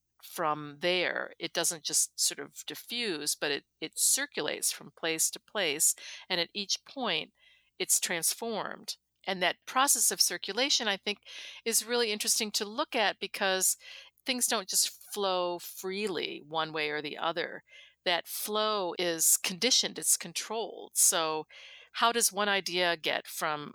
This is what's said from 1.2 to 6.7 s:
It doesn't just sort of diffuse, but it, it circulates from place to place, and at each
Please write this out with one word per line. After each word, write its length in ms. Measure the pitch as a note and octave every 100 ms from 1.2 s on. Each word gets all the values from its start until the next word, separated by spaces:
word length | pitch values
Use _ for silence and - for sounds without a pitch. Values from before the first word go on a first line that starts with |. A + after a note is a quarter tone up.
| - -
It 160 | E3+
doesn't 300 | F3+ E3 E3+
just 360 | - D#3 - -
sort 200 | - D#3+
of 260 | C#3+ - -
diffuse, 720 | D3+ - A#3+ A3+ D#3 D3 -
but 120 | D#3
it, 120 | C#3+ - _
it 120 | D#3 -
circulates 760 | - - C#4+ - D3 - -
from 200 | - D#3 -
place 320 | E3 D#3+ -
to 100 | -
place, 540 | _ - E3 C#3+ - - - - -
and 140 | F3+
at 80 | E3+ G3+
each 240 | G3